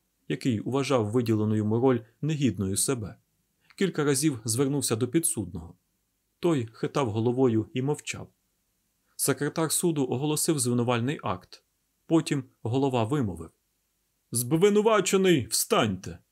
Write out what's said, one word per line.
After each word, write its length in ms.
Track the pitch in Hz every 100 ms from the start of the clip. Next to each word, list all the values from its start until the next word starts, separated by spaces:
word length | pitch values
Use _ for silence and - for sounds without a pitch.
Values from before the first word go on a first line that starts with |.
| _ _ -
який 320 | 147 139 107
вважав 520 | - 135 131 127 104
виділену 440 | 127 113 107 107 107
йому 240 | 104 117
роль 200 | 135 120 - _
негідною 560 | 147 147 131 98 95 98
себе, 380 | - 123 85 - _ _ _ _ _ -
кілька 260 | 190 -
разів 360 | 147 135 156 117
звернувся 520 | 117 113 135 143 - 113
до 120 | -
підсудного. 680 | 165 - 117 90 85 85 - _ _ _ _ _ _
Той 300 | 175 143 113
хитав 360 | - 147 151 120
головою 600 | 110 117 123 127 110 104
і 80 | 127
мовчав. 480 | 135 147 - 98 - _ _ _ _ _ _ _ _ -
Секретар 560 | - 127 147 165 156
суду 340 | - 180 151 131
оголосив 540 | 123 151 151 - 151
звинувальний 600 | 120 120 120 117 123 156
акт. 400 | 110 92 - - _ _ _ _ -
Потім 380 | 165 156 143 117 _
голова 420 | 113 131 139 123
вимовив: 480 | 107 147 107 82 80 _ _ _ _ _ _ _ _
«Збвинувачений, 1120 | 120 120 160 208 208 214 208 185 196 185 151 110
встаньте! 720 | - - 202 110 92 90 - _